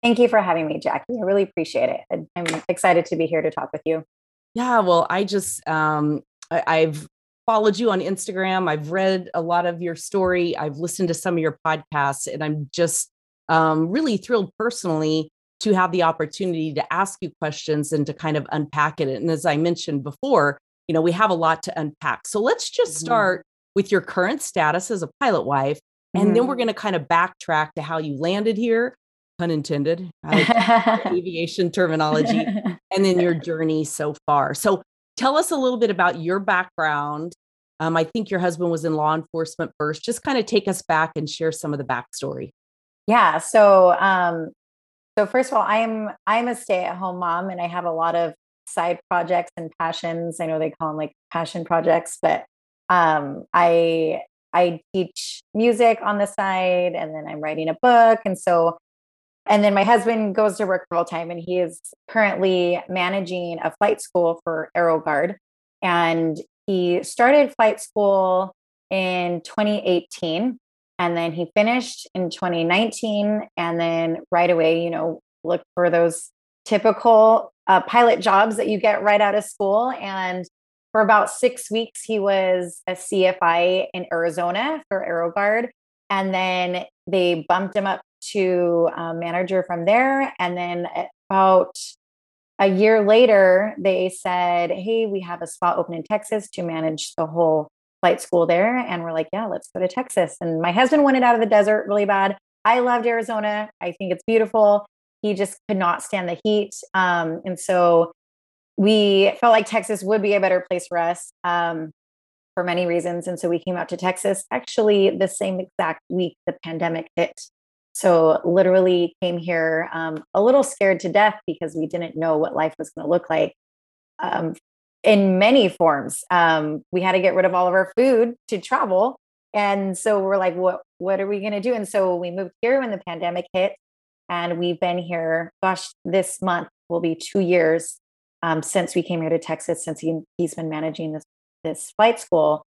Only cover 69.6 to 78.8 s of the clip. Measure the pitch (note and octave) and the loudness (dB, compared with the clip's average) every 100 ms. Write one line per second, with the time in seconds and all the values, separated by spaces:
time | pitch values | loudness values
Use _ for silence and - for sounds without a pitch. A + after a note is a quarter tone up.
69.6 | G#3 G#3 - F3 - - E3+ D#3+ B3 - | 0 0 0 0 -2 -8 -4 -2 -4 -6
70.6 | _ _ _ - F3 E3+ E3+ D#3+ E3 - | _ _ _ -4 -2 -2 -4 -4 -4 0
71.6 | G#3+ B3 B3 - - F#3 F3 - F#3 E3+ | 2 0 -4 -12 -12 -6 -6 -4 -4 -2
72.6 | E3 F3+ A3+ - A3 G#3 G#3 G#3+ - - | 0 2 0 -4 -4 -2 0 -2 -6 -6
73.6 | E3+ E3+ E3 E3 E3 E3 - E3+ F3+ E3+ | -4 -2 -2 -2 -2 -4 -2 0 2 4
74.6 | D#3+ E3 E3+ D#3+ D#3+ D#3+ _ _ D#3 F3 | 2 2 -2 -4 -6 -6 _ _ -4 -4
75.6 | _ - F3 E3+ E3+ E3 - _ _ _ | _ 0 2 4 2 0 -14 _ _ _
76.6 | - G#3 - F#3+ A#3+ A3 A3 A3 - _ | -2 2 2 2 6 8 8 6 2 _
77.6 | - F#3+ F#3 A#3 A#3+ G#3+ G3+ G3 A3+ G#3+ | 2 2 4 4 6 4 4 4 4 0
78.6 | - G#3 | -2 0